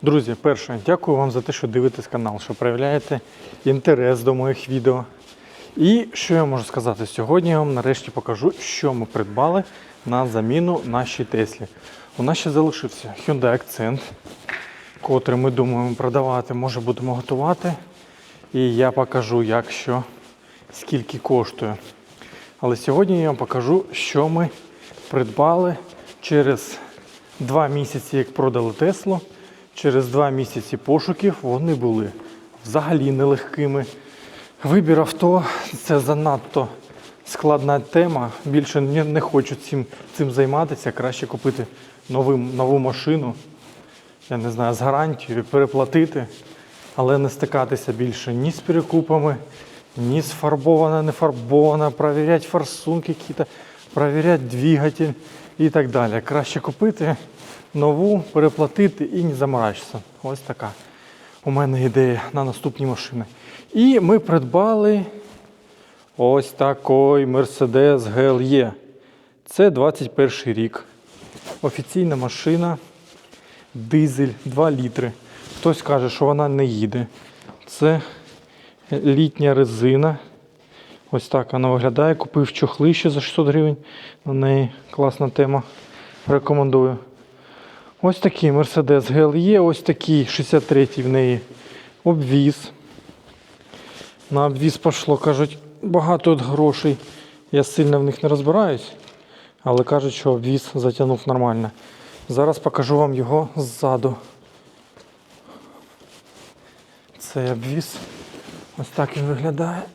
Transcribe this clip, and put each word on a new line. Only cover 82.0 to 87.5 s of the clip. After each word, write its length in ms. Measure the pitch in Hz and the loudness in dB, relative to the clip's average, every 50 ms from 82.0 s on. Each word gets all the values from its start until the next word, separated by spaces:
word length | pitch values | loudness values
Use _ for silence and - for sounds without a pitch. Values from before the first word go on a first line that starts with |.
| 147 160 160 | 2 2 2
Купив 380 | 156 - - - 151 143 123 - | 0 -2 -4 0 0 0 0 0
чохли 420 | - - 139 - - 147 160 170 | -2 -2 -2 -2 2 2 2 2
ще 160 | - - 170 | 2 0 -2
за 100 | 143 143 | -2 -2
шістсот 280 | 131 - - - 160 143 | -6 -4 -2 0 0 2
гривень. 280 | 143 156 156 151 147 143 - - - - - - - _ _ | 4 2 2 2 0 -2 -8 -20 -20 -20 -20 -20 -20 _ _
На 80 | - 135 | -4 -2
неї 380 | 135 135 139 139 135 135 117 127 - - - | 0 2 2 2 2 2 -2 -4 -10 -20 -16
класна 380 | - - 143 135 127 - 147 131 | -4 0 0 0 0 0 -4 -4
тема. 340 | 113 - 143 135 139 139 123 - - - - - - - - - - - - | 2 2 2 2 2 -2 -4 -6 -16 -20 -20 -20 -20 -20 -20 -20 -20 -16 -2
Рекомендую. 720 | - 143 139 139 143 147 147 139 139 127 135 131 127 127 127 - - - - - _ - - - - | 0 0 0 2 2 0 2 2 4 4 4 4 4 0 -4 -10 -16 -20 -20 -20 _ -20 -20 -20 -20